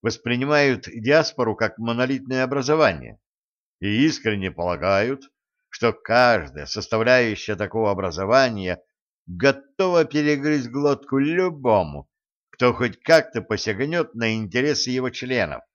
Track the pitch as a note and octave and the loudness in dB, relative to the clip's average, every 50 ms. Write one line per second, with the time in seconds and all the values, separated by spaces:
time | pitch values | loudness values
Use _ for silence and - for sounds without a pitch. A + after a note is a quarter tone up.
0 | - A#2 A2 - _ A#2 A#2+ B2 C3 C#3+ D3+ D3 D3 C#3 B2+ A#2+ - - - A#2+ | -4 -4 -6 -4 _ -4 -2 -2 0 2 2 4 4 4 2 0 -4 -12 -14 -6
1 | G#2+ A#2 C#3+ D#3+ D#3 - - - B2 A2+ G#2 - A2+ G#2 - - A2 A2+ A#2 A#2 | 0 4 4 4 4 2 -2 -2 -2 -2 0 0 -2 -2 -2 -4 -4 -4 -2 -2
2 | B2+ B2+ C3+ C3 C3+ B2+ C3 C3 C3 C3 C#3 C#3+ C3 B2+ D3+ D#3+ D#3 A#2 F2+ D2 | -2 -2 -2 -6 -4 -4 -2 -2 -2 0 -2 -4 0 0 2 4 4 2 2 -2
3 | B1 A1+ A1 _ _ _ _ _ _ _ _ _ _ _ _ _ - G2+ G#2 A2+ | -10 -16 -18 _ _ _ _ _ _ _ _ _ _ _ _ _ -4 -2 0 2
4 | C#3 D#3+ D3 - - A#2 G#2 G2+ F#2 F#2+ F2 - F2 F2+ F2 D2+ C#2+ F#2 G2 G2 | 2 2 0 0 -4 -4 -4 -2 -4 -6 -6 -4 -4 -4 -2 -2 0 2 2 2
5 | G#2 A#2+ C3+ C#3 C3+ _ _ _ _ _ _ _ _ _ - - - A#2 A2 - | 2 0 -2 -6 -10 _ _ _ _ _ _ _ _ _ -12 -2 -2 -2 -2 -2
6 | _ - A2+ A#2+ B2+ B2 A#2 G2+ D#2+ C#2+ B1+ D2 C#2+ C#2 - A2 G#2 - - A2 | _ 0 2 4 6 6 4 2 0 -6 -12 -14 -12 -10 -8 -10 -6 -4 -2 0
7 | A2+ A#2+ B2+ B2+ A#2+ A2+ G#2+ - - - G#2+ E2+ G#2 F#2+ - A2+ A2+ G#2 G2+ F#2 | 2 4 4 4 4 2 -2 -4 -6 -6 -6 -4 -6 -6 -4 -2 0 0 0 -2
8 | F#2+ F#2 D#2+ F2 F#2+ G2 A2+ C3+ C3+ B2 A2+ G#2 F#2+ F#2 F2 - _ _ _ _ | -4 -6 -4 -4 -2 2 4 4 4 2 0 -4 -4 -4 -6 -6 _ _ _ _
9 | _ _ _ _ _ - F2+ F2 G2+ C#3 C3+ C3+ - _ _ _ F#3+ F#3 F3+ E3+ | _ _ _ _ _ -16 -10 0 0 0 0 0 -6 _ _ _ -2 2 2 2
10 | D#3+ C#3 - D3+ D3 D3 D3+ C#3+ C#3 D3+ D3+ D3 B2+ A#2+ A#2 C#3 C#3+ D3 C#3+ C#3 | 2 2 0 0 2 2 0 0 0 0 0 0 -2 -4 -6 -2 0 0 0 0
11 | - - - C3+ C#3 D3 E3 F3 F#3 F#3 E3+ D3 C3 B2 A2 G2+ F2+ D#2 C#2+ C#2+ | -4 -2 -2 0 0 0 0 0 -2 -2 -4 -4 0 2 2 2 2 0 -6 -12
12 | C#2 _ _ _ _ _ _ _ _ _ - _ B2+ B2 A#2 - B2 A#2+ - _ | -14 _ _ _ _ _ _ _ _ _ -6 _ 0 0 2 2 -2 -4 -4 _
13 | _ - E3 D#3+ - G#3+ - A#2 - - G#3+ - - - G#2+ G2 C3 D3 E3 F3 | _ 4 4 4 4 2 -6 -8 -4 -2 -4 -4 -2 -4 -2 -2 -2 -2 -2 -2
14 | D#3+ - - A#2 A#2 A2+ A2 A2+ A2 G2 E2+ B2 B2+ D3 D3 - - B2+ B2+ B2+ | -2 -4 -4 -4 -2 -2 -2 -2 -4 -4 -2 0 0 0 0 0 -2 -2 -2 -2
15 | B2+ B2+ B2 - - B2+ B2+ B2 G2+ E2 C#2 A#1+ - _ _ | -2 -4 -6 -6 -6 -4 -2 -2 -2 -2 -4 -10 -12 _ _